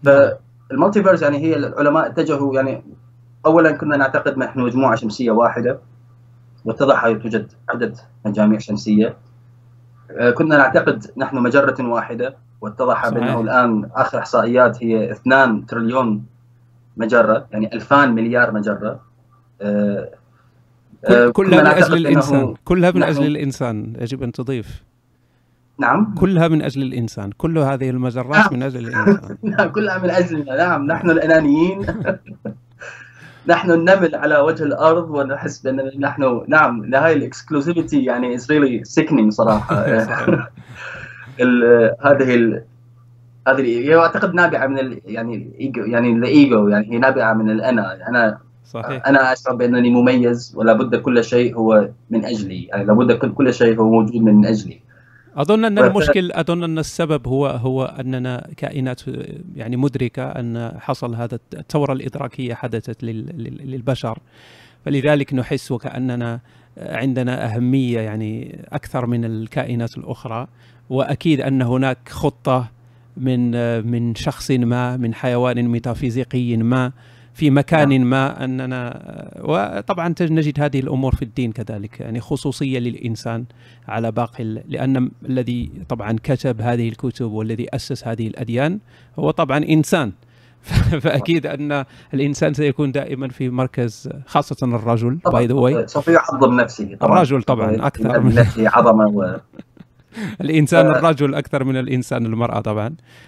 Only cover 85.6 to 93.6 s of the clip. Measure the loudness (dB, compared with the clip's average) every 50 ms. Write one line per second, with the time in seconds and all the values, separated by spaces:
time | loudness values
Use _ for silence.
85.6 | -6 -10 -12 -14 -10 -8 -8 -6 -4 -4 -4 -4 -2 -2 -4 -2 -2 -4 -4 -2
86.6 | -2 -2 -2 -2 -2 -4 -6 -6 -8 -8 -6 -6 -6 -6 -4 -6 -4 -4 -4 -6
87.6 | -6 -6 -8 -8 -8 -8 -10 -8 -8 -8 -6 -6 -6 -6 -6 -8 -8 -4 -2 -2
88.6 | -2 -2 -2 -6 -10 _ _ _ _ _ -8 -4 -2 -2 0 0 -2 0 0 -2
89.6 | 0 2 2 2 2 2 0 0 0 -2 -6 _ _ _ _ _ _ _ _ _
90.6 | -8 0 2 2 2 2 0 0 0 0 0 0 0 0 0 0 -2 -4 -8 -6
91.6 | -6 -4 -4 -4 -6 -8 -12 -20 -14 -6 -4 -2 -2 -2 -2 0 -2 -2 0 0
92.6 | 0 0 0 0 -2 -2 -2 -4 -6 -6 -8 -8 -8 -8 -6 -6 -6 -4 -2 -2